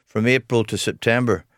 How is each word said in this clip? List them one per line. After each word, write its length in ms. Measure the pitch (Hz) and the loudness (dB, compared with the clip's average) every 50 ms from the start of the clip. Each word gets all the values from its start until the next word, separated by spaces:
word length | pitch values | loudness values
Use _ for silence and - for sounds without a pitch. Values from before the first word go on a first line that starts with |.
| _ | _
from 220 | _ - 110 110 | _ -4 -2 0
April 360 | 123 127 123 - - 123 117 107 | 2 2 0 0 0 0 0 0
to 120 | - 107 | 0 -4
September. 680 | 95 - 110 82 - - 117 117 123 123 117 95 - - _ _ | -4 -4 -4 -6 -2 0 0 0 2 2 0 -2 -2 -4 _ _